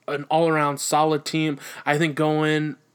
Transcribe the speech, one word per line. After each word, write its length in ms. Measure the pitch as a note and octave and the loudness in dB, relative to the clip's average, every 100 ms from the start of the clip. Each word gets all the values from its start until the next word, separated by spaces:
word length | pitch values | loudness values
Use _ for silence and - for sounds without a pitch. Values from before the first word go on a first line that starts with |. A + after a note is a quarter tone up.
| - | -8
an 160 | C#3+ C#3+ | -8 -2
all-around 540 | D#3+ E3 D#3 D3 C#3 | 2 2 2 2 -2
solid 440 | - D3+ D#3 D3+ | 0 2 2 0
team. 360 | - D#3+ D#3 C#3 - - - | -2 -2 -2 -4 -10 -8 -2
I 120 | D3 | 0
think 180 | E3 C#3 | 0 0
going 600 | D#3 D#3 D#3 D3+ D3+ - _ | 0 2 0 0 -2 -6 _